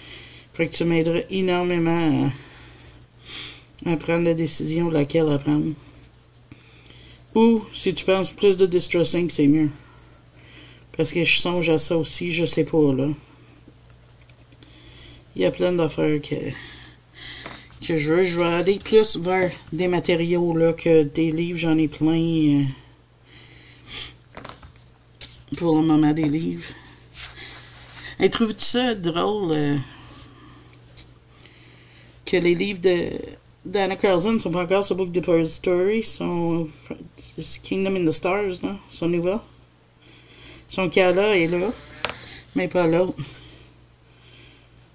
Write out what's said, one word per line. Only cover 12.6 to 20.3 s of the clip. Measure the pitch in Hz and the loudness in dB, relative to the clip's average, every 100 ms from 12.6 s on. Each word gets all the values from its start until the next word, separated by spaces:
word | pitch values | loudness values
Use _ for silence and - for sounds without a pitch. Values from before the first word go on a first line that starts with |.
pas, | 143 160 147 | 2 2 2
là. | 131 139 151 - - - - - - - - - - - - - - - - - - - - - - | 2 -2 -6 -12 -20 -20 -20 -20 -20 -20 -20 -20 -20 -20 -20 -20 -20 -20 -20 -20 -20 -18 -18 -14 -4
Il | |
y | |
a | 180 | -2
plein | - 180 | 0 0
d'affaires | 180 160 160 156 151 | 0 0 0 0 0
que, | 147 - - - - - - - _ - - - - - - - - | -4 -6 -8 -10 -14 -16 -20 -20 _ -16 -14 -12 -12 -14 -18 -10 -4
que | 165 | -2
je | 147 | 2
veux. | 170 | 2
Je | 185 170 | 2 0
vais | 170 | 0
aller | 170 175 202 | 0 0 -2
plus | - 220 214 - | 2 4 4 2
vers | 170 185 180 175 - | 0 0 0 -4 -10
des | 156 180 | -4 -2
matériaux, | 175 - 170 170 | 0 0 0 0